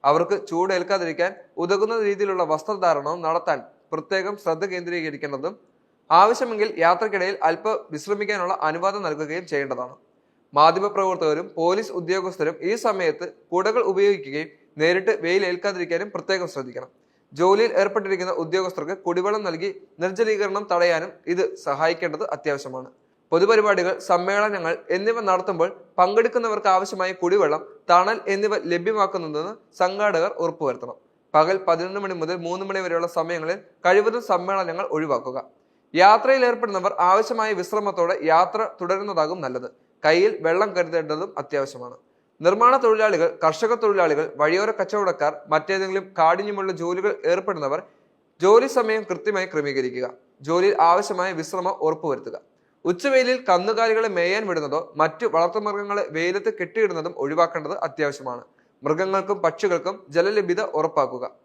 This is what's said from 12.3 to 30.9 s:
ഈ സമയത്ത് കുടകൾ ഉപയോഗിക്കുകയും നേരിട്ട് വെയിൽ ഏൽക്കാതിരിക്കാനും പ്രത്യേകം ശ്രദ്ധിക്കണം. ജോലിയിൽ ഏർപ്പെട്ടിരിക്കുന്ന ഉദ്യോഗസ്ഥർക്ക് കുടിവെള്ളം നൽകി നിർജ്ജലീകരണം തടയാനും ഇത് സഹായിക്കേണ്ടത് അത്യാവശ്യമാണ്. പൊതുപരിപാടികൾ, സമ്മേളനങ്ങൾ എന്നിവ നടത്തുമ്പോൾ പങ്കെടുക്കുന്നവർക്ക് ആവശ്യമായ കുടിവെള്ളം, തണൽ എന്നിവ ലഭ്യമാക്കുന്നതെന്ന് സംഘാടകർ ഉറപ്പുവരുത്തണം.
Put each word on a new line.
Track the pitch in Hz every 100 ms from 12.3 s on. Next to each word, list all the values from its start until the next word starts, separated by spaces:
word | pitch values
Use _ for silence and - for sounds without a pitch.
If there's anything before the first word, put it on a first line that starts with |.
| 175 156 170
ഈ | 170
സമയത്ത് | 226 226 196 170 147 180 - _
കുടകൾ | 175 190 226
ഉപയോഗിക്കുകയും | 202 190 202 196 135 147 160 _ _ -
നേരിട്ട് | 160 185 190 214
വെയിൽ | 165 190 185
ഏൽക്കാതിരിക്കാനും | 180 202 185 170 170 208
പ്രത്യേകം | 135 131 190 180
ശ്രദ്ധിക്കണം. | 143 127 123 127 _ _ _ _
ജോലിയിൽ | 139 180 202 233
ഏർപ്പെട്ടിരിക്കുന്ന | - 196 208 190 185 180
ഉദ്യോഗസ്ഥർക്ക് | - 160 185 185 175 156 190
കുടിവെള്ളം | 180 175 190 214
നൽകി | 196 165 196 185 - -
നിർജ്ജലീകരണം | 180 190 220 208 202 196 202
തടയാനും | 175 175 165 185 - -
ഇത് | 180 190 190
സഹായിക്കേണ്ടത് | - 139 160 170 175 156 -
അത്യാവശ്യമാണ്. | 147 156 143 135 131 131 _ _ _ _
പൊതുപരിപാടികൾ, | 165 202 220 208 190 175 190
സമ്മേളനങ്ങൾ | - 175 180 202 214 196 165 170 -
എന്നിവ | 180 208 233
നടത്തുമ്പോൾ | 202 185 185 175 160 - - -
പങ്കെടുക്കുന്നവർക്ക് | 185 214 233 233 226 208 208
ആവശ്യമായ | 185 196 190 185
കുടിവെള്ളം, | 185 175 202 156 156 - - -
തണൽ | 175 190 220 -
എന്നിവ | 196 208 202 170
ലഭ്യമാക്കുന്നതെന്ന് | 175 175 214 196 196 160 151 175 220 _ -
സംഘാടകർ | 185 196 208 165 170 -
ഉറപ്പുവരുത്തണം. | 165 156 143 123 123